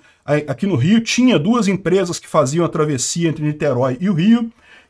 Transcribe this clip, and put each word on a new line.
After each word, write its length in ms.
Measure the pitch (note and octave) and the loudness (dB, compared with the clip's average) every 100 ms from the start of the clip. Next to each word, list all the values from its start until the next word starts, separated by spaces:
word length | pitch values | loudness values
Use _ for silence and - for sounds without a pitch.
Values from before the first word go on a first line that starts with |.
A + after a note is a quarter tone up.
| _ _ | _ _
Aí, 220 | - D3 D3 | -4 -2 -2
aqui 200 | C3 G3 | -4 -2
no 80 | D3 | 0
Rio 260 | D3+ A3+ | 2 2
tinha 380 | A3+ - B3+ F#3+ | 2 2 4 4
duas 280 | E3 A#3+ G3 | 2 0 0
empresas 520 | F#3 E3 F#3 F3+ E3 | -2 0 0 0 -6
que 80 | - | -4
faziam 360 | E3 C3 D#3+ | -2 0 0
a 60 | E3 | -2
travessia 580 | D#3+ D3+ C3+ - E3+ E3 | -2 -2 -2 -4 -2 -2
entre 140 | D#3 | -2
Niterói 540 | D3+ D3+ D3 A#2+ C3 B2+ | -4 -2 -2 0 -2 -2
e 100 | F#3 | -2
o 40 | |
Rio. 380 | D#3+ G3+ A#3 A#3 - _ - | 2 4 4 2 -10 _ -20